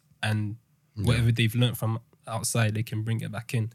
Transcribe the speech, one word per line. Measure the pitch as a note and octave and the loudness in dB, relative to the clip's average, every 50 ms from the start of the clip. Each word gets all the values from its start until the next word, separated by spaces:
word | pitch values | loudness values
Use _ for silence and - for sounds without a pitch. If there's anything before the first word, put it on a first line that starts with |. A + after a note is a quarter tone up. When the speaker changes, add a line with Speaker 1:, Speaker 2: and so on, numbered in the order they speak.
| _ _ _ _ - | _ _ _ _ -2
Speaker 1:
and | G#2+ G#2+ G#2+ G#2+ G#2 G#2+ A2+ _ _ _ _ _ _ - | -2 0 0 0 -2 -6 -8 _ _ _ _ _ _ -6
Speaker 2:
Yeah. | G#2+ G#2 | -2 2
Speaker 1:
whatever | A#2+ A#2 A#2 A#2 A#2 | 2 4 4 4 4
they've | A#2 A#2 A#2 A2+ A2+ | 4 4 2 2 2
learnt | A#2+ B2 B2 A#2+ - | 2 2 2 0 0
from | - A2+ A2+ A2+ - _ _ _ _ | -2 -2 -2 -4 -6 _ _ _ _
outside, | - A2+ A2+ A2 - - A#2 A2+ G#2+ G#2+ | -8 -6 -4 -4 -2 0 2 2 2 2
they | A2 A2 | 0 -4
can | - - A2 G#2+ | -4 -4 -4 -2
bring | A2+ A2+ A2+ | -2 -2 -4
it | - A2 | -4 -6
back | G#2+ A2 A2+ - - | -8 -10 -8 -4 -2
in. | A#2+ G#2+ A2+ - | -2 -2 -2 -4